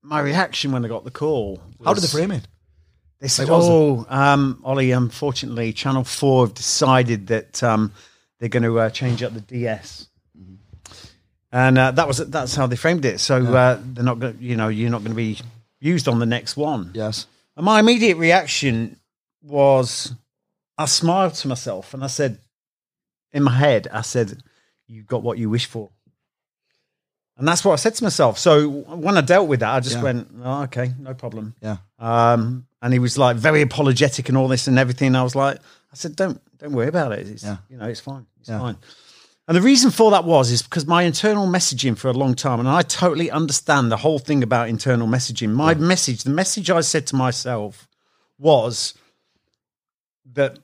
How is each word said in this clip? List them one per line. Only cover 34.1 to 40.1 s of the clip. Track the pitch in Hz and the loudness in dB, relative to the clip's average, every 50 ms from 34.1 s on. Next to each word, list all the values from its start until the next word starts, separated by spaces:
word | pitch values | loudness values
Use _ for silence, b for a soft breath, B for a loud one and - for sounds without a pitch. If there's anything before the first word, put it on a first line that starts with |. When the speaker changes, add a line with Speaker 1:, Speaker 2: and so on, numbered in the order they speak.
| - - 123 - | 0 -4 -4 0
Speaker 1:
and | 127 135 | 0 0
all | 131 131 | 2 0
this | 131 123 - 143 | 0 -2 0 2
and | 127 127 | 2 2
everything. | 131 123 123 127 143 131 127 | 2 2 0 0 2 2 2
I | 131 | 2
was | 127 123 123 | 0 -2 -2
like, | 139 135 139 135 | 0 -2 -2 -2
I | - _ _ _ _ _ _ _ | -6 _ _ _ _ _ _ _
said, | - - 165 151 | -12 -12 -12 -4
"Don't, | 156 190 185 143 - _ _ _ _ | -4 -4 -4 -4 -8 _ _ _ _
don't | - 147 | -12 -6
worry | 143 123 113 143 | -2 -2 -2 0
about | 160 180 151 123 | 0 -2 -2 -2
it. | 104 90 92 101 | -4 -6 -8 -12
It's, | 107 104 104 | -14 -12 -10
Speaker 2:
Yeah. | 104 101 92 95 _ | -10 -10 -10 -12 _
Speaker 1:
you | 127 | -16
know, | 127 107 | -12 -10
it's | 117 117 - | -10 -10 -10
fine. | - 135 139 135 113 _ _ _ | -12 -14 -16 -16 -18 _ _ _
It's | _ - | _ -8
Speaker 2:
Yeah. | 120 - | -8 -6
Speaker 1:
fine." | 127 120 101 - b b b b b b b b b b b b _ - | -6 -6 -8 -10 b b b b b b b b b b b b _ 0
And | 165 | 2
the | 175 | 4
reason | 185 254 277 247 254 254 | 4 4 4 6 4 2
for | - - 226 214 | 4 4 4 6